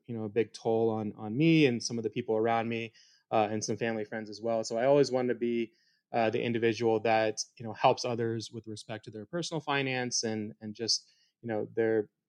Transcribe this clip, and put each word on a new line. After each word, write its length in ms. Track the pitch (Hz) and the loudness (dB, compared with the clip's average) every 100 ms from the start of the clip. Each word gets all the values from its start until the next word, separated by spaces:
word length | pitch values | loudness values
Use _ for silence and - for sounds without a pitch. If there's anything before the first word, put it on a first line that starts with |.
| - | -10
you 100 | 117 | -8
know, 80 | |
a 60 | 107 | -2
big 240 | 113 104 | -2 -2
toll 360 | - 117 113 113 | -4 -2 2 2
on, 220 | 110 107 - | 0 -4 -6
on 180 | 107 120 | -4 2
me 300 | 165 160 139 | 4 6 6
and 180 | 117 | 2
some 140 | - 117 | -2 -4
of 80 | 110 | -4
the 40 | |
people 280 | 123 120 110 | -4 0 2
around 320 | 117 117 117 | 2 2 0
me, 240 | 113 113 - - _ - | -4 -6 -12 -20 _ -2
uh, 180 | 113 104 | 2 2
and 100 | 107 | 0
some 140 | 113 107 | -4 -4
family 300 | 117 110 104 | -2 -4 -6
friends 240 | 113 107 | -8 -10
as 100 | 101 | -8
well. 220 | 113 113 | -4 -2
So 140 | 113 117 | -2 0
I 80 | 131 | 4
always 260 | 143 123 | 6 4
wanted 220 | 127 123 | 2 0
to 60 | 110 | 0
be, 340 | 120 117 113 _ _ _ _ | -2 -2 -4 _ _ _ _
uh, 160 | 117 110 | 0 2
the 120 | 110 | 2
individual 600 | 120 117 113 107 117 110 | 0 0 0 2 2 2
that, 400 | 113 110 110 - - - | 2 2 2 -2 -10 -12
you 80 | 113 | -12
know, 80 | |
helps 320 | 101 131 120 127 | 2 2 2 -2
others 440 | 117 117 113 - | -2 -2 -4 -8
with 160 | 117 110 | -12 -12
respect 380 | 104 - 107 123 | -12 -12 -12 -12
to 60 | |
their 140 | 110 104 | -16 -8
personal 340 | 170 160 156 | -8 -6 -6
finance 640 | 147 139 135 127 123 - | -2 0 0 -2 -2 -2
and, 300 | 113 110 107 - | -2 -2 -6 -8
and 120 | 107 | -12
just, 320 | 104 110 - - _ _ _ | -4 -2 -2 -4 _ _ _
you 80 | 117 | -6
know, 180 | 107 110 110 | -4 -2 0
their 320 | 113 110 104 _ | 2 2 0 _